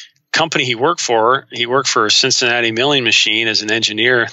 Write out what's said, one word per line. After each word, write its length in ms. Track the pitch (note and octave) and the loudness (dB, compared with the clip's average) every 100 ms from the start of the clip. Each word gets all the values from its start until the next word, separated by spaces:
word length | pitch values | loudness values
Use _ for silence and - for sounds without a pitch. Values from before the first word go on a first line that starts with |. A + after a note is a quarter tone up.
| - _ _ C#3+ | -18 _ _ -4
company 280 | D#3+ E3 | -2 -2
he 100 | B2+ | -2
worked 260 | A2+ C#3+ F3 | 0 -2 -2
for, 460 | - A#2 A2+ C3+ - | -2 2 2 0 -4
he 160 | B2 A#2+ | -6 -2
worked 220 | C3 C3+ | 0 0
for 220 | B2 G#2+ | 0 2
Cincinnati 600 | - C3+ - B2 A#2+ A#2 | 2 2 0 0 0 0
Milling 320 | A2+ C#3 C#3+ | 0 0 2
Machine 440 | A2+ - A2 A2 A2+ | 2 2 2 0 0
as 140 | G#2 | -2
an 80 | G#2+ | -2
engineer. 560 | A2+ A2 G#2+ A#2+ B2+ A2 | -2 -2 0 2 2 0